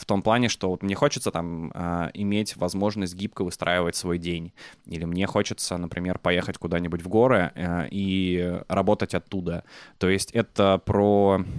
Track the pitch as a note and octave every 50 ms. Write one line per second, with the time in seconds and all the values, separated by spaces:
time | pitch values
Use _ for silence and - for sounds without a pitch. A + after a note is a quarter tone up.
0 | - - G#2 G2 - A2 A2+ A#2+ B2 A2+ - - - F#2 F#2 - - G2 G2 -
1 | D3 D3 - - - G#2 - E2 E2+ E2+ E2+ E2 E2 D#2 - - F2 F2 F2 E2+
2 | E2+ - - - G#2 G2+ G#2 G#2 G#2+ - - - - F2+ F2+ F#2+ G2 G#2+ G#2 G#2+
3 | G2 F2 F2+ F2+ G2+ G#2+ - - G2 F2+ - - - E2+ F2+ F2+ F2 F2 - -
4 | - F2+ F2 F2 E2+ F2 E2+ E2+ E2 E2+ - - - - - _ _ - E2+ E2
5 | E2+ E2 F2 F2+ G2 F#2+ - G#2 G#2 - G#2+ - - - F2+ F2 F2 E2+ - F2
6 | F2+ F2+ F2+ - - F2 F2+ F2 F2 - - - - F2+ E2+ E2+ F2 E2+ E2 E2+
7 | E2 F#2 F#2+ A2 A#2+ B2+ B2+ G2 F2+ D#2+ - - F2 F2 F2 F2 D2+ - - G2+
8 | G2 F#2+ F#2+ F#2+ F#2 F2+ F2+ F2+ F2+ F2+ F2 - - - F2+ F#2+ F#2+ G2 G#2 -
9 | G2+ - - F2 - - - F#2+ F2+ E2+ E2+ E2+ - - - - - - - _
10 | - F#2 F#2+ F#2+ - - - A#2 A2 - _ - G2+ G2 F#2+ F2+ - - - G2
11 | G2+ G#2 G2+ G2+ G2+ G2 G2 F#2+ F#2 F2 -